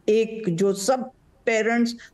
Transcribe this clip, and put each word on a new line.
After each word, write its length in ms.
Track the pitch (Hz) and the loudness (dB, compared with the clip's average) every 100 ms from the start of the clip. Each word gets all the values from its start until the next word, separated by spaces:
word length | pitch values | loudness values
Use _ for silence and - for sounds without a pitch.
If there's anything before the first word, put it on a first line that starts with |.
| - | 0
एक 400 | 220 220 220 190 | 0 0 -4 -4
जो 240 | 165 196 | 0 0
सब 380 | 190 - 254 220 - _ _ - | 0 0 -2 -4 -14 _ _ -2
पेरेंट्स, 500 | 226 214 233 233 233 - | 0 2 2 0 -2 -14